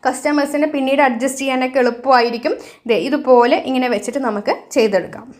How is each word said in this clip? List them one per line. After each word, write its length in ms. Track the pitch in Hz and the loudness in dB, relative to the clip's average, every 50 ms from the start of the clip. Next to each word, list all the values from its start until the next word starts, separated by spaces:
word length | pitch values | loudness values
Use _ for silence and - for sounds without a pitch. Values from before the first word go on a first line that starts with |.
| - | -2
കസ്റ്റമേഴ്സിന് 640 | 262 277 - - 302 294 294 285 285 294 294 302 311 302 | -2 -4 -2 -2 0 0 2 0 0 0 0 0 0 0
പിന്നീട് 260 | 277 262 262 269 294 294 262 | -2 0 0 2 2 2 2
അഡ്ജസ്റ്റ് 340 | 240 226 254 269 262 - 269 | 2 0 -2 -4 -4 -4 -4
ചെയ്യാനൊക്കെ 360 | 269 262 254 254 254 262 277 247 | -2 -2 -2 -2 0 0 0 0
എളുപ്പമായിരിക്കും. 680 | 247 233 247 - 269 269 240 233 240 233 233 - 311 466 - - - - _ _ 233 | 0 0 -2 0 2 4 4 4 2 -2 -4 -4 -4 -4 -4 -8 -20 -20 _ _ 0
ദേ 80 | 226 - - 269 | 0 0 0 0
ഇതുപോലെ 480 | 262 294 - 254 254 240 240 240 294 - - - | -2 -2 4 4 6 6 6 4 2 0 0 -2
ഇങ്ങനെ 200 | 262 254 254 247 240 | -2 -2 0 0 -2
വെച്ചിട്ട് 260 | 233 240 - 226 277 269 240 | -2 -4 -6 -6 -4 -4 -4
നമുക്ക് 260 | 214 202 208 247 302 - - - - | -4 -4 -4 -4 -4 -4 -6 -4 0
ചെയ്തെടുക്കാം. 500 | 190 220 214 196 185 165 - - - - 254 - - | 0 0 2 2 0 -2 -2 -14 -16 -18 -20 -20 -20